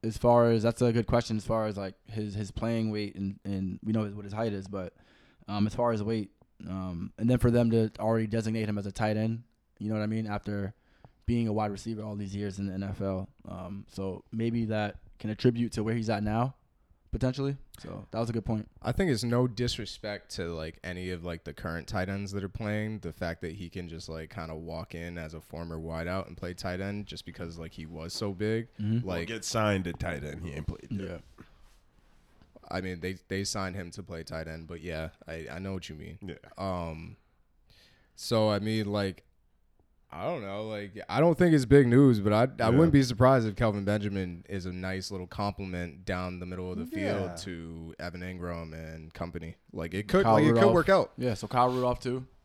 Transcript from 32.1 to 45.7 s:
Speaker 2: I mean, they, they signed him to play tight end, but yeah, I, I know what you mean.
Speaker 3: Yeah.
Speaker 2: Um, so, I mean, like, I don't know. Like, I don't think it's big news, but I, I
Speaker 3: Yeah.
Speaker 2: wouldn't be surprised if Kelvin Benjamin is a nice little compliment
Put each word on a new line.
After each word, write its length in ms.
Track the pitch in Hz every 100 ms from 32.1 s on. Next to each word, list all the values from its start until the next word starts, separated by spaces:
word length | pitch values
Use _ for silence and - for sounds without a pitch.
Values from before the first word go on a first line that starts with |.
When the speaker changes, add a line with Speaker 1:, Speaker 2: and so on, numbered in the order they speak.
| _ _ _ - - -
Speaker 2:
I 100 | 92
mean, 180 | 92 90
they, 180 | 90 95 _
they 160 | 95
signed 320 | 98 107 95 92
him 160 | 87
to 120 | 85
play 200 | 95 82
tight 240 | 80 82 80
end, 200 | 80 80
but 140 | 85
yeah, 280 | 87 80 80 - -
I, 200 | 82 71
I 60 | 76
know 140 | 98
what 160 | 95 -
you 60 | 78
mean. 220 | 76 85
Speaker 3:
Yeah. 140 | 95 80 - -
Speaker 2:
Um, 600 | 98 90 85 80 82 - _ _ _ _ _ _ _ _ _ -
so, 340 | - 117 107
I 100 | 104
mean, 280 | 107 110 104
like, 320 | 101 98 92 _ _ _ _ _ _ _ _ _
I 140 | 73 107
don't 160 | 170
know. 220 | 98 101 110
Like, 240 | 107 104 98 -
I 120 | 98
don't 180 | 165 165
think 160 | 180
it's 120 | 156 120
big 200 | 139 123
news, 320 | 120 139 113
but 140 | 101
I, 100 | 104
I 40 | 127 -
Speaker 3:
Yeah. 120 | 113
Speaker 2:
wouldn't 240 | 123 165
be 80 | 143
surprised 440 | 131 113 127 135 110
if 80 | 98
Kelvin 300 | 117 101 98
Benjamin 580 | 104 101 98 92 87 -
is 160 | 98 90
a 80 |
nice 360 | 90 92 95 92
little 160 | 98 90
compliment 800 | - 101 98 98